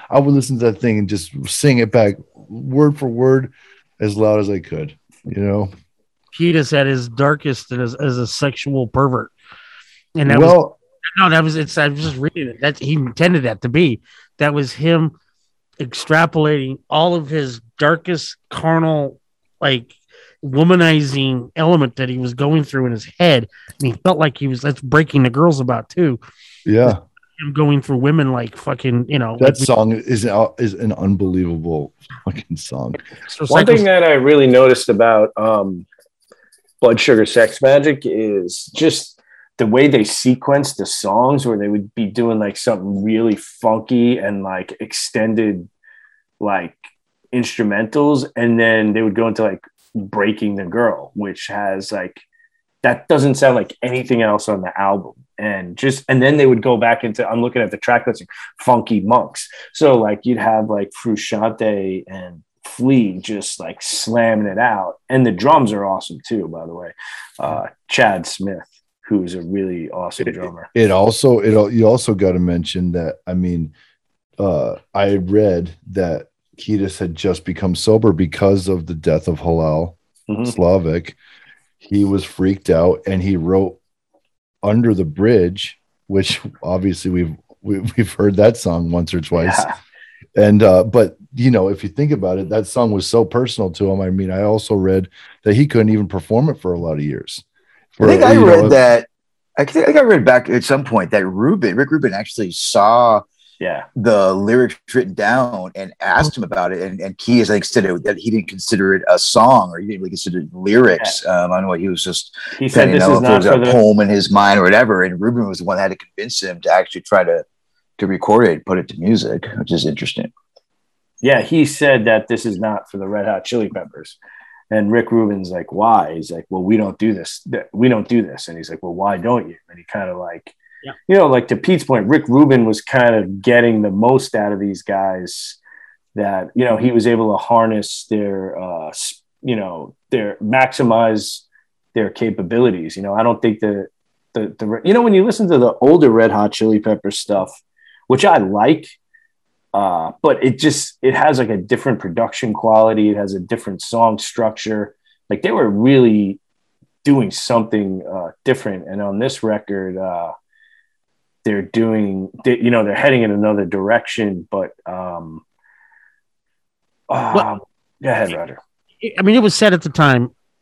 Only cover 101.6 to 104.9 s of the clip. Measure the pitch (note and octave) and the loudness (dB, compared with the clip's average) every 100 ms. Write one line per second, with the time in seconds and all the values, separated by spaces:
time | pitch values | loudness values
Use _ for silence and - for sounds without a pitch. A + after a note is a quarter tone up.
101.6 | A2 G2 C#3 D#3 C3 F#2+ G#2+ - F#2+ - | 0 0 0 0 -2 -4 -8 -8 -8 -6
102.6 | - G#2 G#2 A#2+ A#2+ G#2 - _ _ _ | -2 2 4 4 4 2 -2 _ _ _
103.6 | F2+ D2+ - B2+ G#2+ G#2 F#2+ F#2+ G2+ B2 | -6 -6 -8 -2 2 2 2 0 2 2
104.6 | A#2+ - - | 2 -4 -4